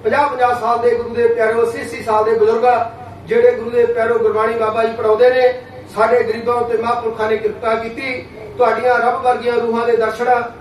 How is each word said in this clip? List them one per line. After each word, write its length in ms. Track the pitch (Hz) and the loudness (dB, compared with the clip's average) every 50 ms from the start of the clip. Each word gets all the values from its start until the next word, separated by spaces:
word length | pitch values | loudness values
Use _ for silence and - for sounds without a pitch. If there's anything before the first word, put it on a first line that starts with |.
| - | 0
ਪੰਜਾਹ 240 | 220 262 277 294 285 | 0 0 2 0 0
ਪੰਜਾਹ 340 | 254 254 247 247 247 - | 0 0 2 2 2 0
ਸਾਲ 180 | 220 233 240 233 | 0 -2 -2 2
ਦੇ, 160 | 233 240 233 | 2 2 0
ਗੁਰੂ 140 | - 233 233 | 0 -2 -4
ਦੇ 180 | 233 233 240 226 | -2 0 2 2
ਪਿਆਰੇ 340 | 233 233 220 220 226 233 | 2 2 2 0 2 2
ਅੱਸੀ 200 | 233 233 226 - | 0 0 -2 -6
ਅੱਸੀ 220 | - 226 - 233 220 | -8 -10 -10 -8 -4
ਸਾਲ 200 | 226 214 214 214 | 0 0 2 2
ਦੇ 100 | 220 226 | 2 2
ਬਜ਼ੁਰਗ 320 | - 208 220 226 226 233 | 4 4 4 4 4 4
ਆ, 260 | 247 247 226 - - - - - - - - - | 4 4 2 0 -4 -6 -14 -18 -18 -18 -18 -6
ਜਿਹੜੇ 260 | 160 220 233 233 247 | -2 0 4 4 4
ਗੁਰੂ 180 | - 220 226 233 | 4 2 -4 -2
ਦੇ 160 | 240 240 240 | 0 2 2
ਪਿਆਰੇ 280 | 226 233 233 226 226 233 | 2 2 0 0 0 0
ਗੁਰਬਾਣੀ 400 | 220 220 214 208 220 220 220 226 | 2 2 0 0 0 0 0 0
ਬਾਬਾ 300 | 226 220 214 214 226 226 | -2 -2 -2 0 0 -2
ਜੀ 80 | 220 | -2
ਪੜ੍ਹਾਉਂਦੇ 380 | - - 220 220 214 220 247 247 | -2 -2 0 0 2 4 4 4
ਨੇ। 320 | 254 254 247 247 254 - - - - - - - - | 4 4 2 2 2 0 -10 -16 -18 -18 -18 -12 0
ਸਾਡੇ 280 | 208 220 220 240 247 220 | 0 2 4 4 2 2
ਗਰੀਬਾਂ 320 | 226 220 233 233 240 240 | 0 -4 -4 -2 -2 -2
ਉੱਤੇ 220 | 240 226 233 233 214 | -2 -2 -2 -2 -2
ਮਹਾਂਪੁਰਖਾਂ 520 | 226 233 240 240 233 220 220 - 220 214 | -2 -2 -2 -2 -2 -6 -4 -4 -2 -2
ਨੇ 80 | 220 208 | -2 -2
ਕਿਰਪਾ 380 | 220 208 - - 240 226 220 | -2 -4 -6 -4 -4 -2 -2
ਕੀਤੀ। 520 | 226 226 226 226 - 269 262 254 254 254 - - - 220 208 208 - | -2 -4 -8 -10 -8 -8 -8 -8 -8 -10 -14 -18 -18 -18 -16 -2 0
ਤੁਹਾਡੀਆਂ 420 | 247 226 226 226 240 254 247 240 | 2 2 2 0 0 0 0 2
ਰੱਬ 220 | 233 247 247 254 | 2 0 -2 0
ਵਰਗੀਆਂ 320 | - 247 247 226 - 240 240 | 0 0 0 0 0 -2 -2
ਰੂਹਾਂ 340 | 233 233 233 226 226 233 233 | 0 -2 0 -2 0 0 0
ਦੇ 100 | 233 220 | 2 2
ਦਰਸ਼ਨ 460 | 220 220 220 - 240 247 247 240 233 240 233 - | 0 -2 -2 -2 0 0 0 0 0 -6 -10 -14